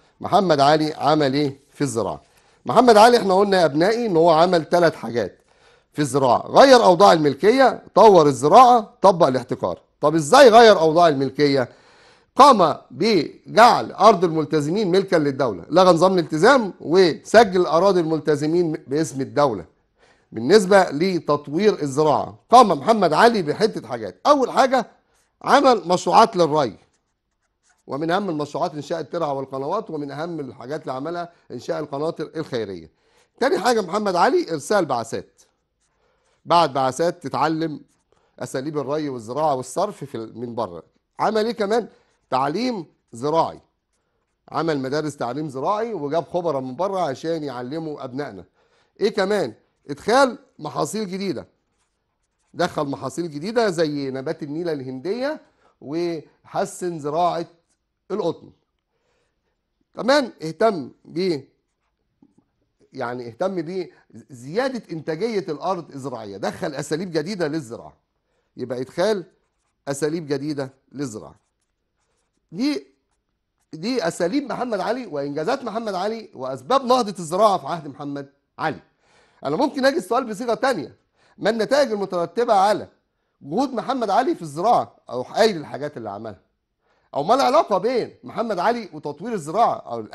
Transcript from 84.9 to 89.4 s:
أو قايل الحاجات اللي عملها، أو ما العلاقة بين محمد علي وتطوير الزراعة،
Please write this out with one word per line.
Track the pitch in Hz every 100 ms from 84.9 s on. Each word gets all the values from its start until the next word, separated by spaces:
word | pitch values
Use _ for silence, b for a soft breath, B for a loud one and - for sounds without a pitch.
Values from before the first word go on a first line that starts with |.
| _ -
أو | 120
قايل | 127 175 226 170
الحاجات | 120 127 147 -
اللي | 107
عملها، | 101 113 92 _ _ _ _ _ _ _ 135
أو |
ما | 156 262
العلاقة | 247 294 - 190
بين | 214 254 135 -
محمد | 123 - 233 185
علي | 190 240 202
وتطوير | 151 147 139 214
الزراعة، | 214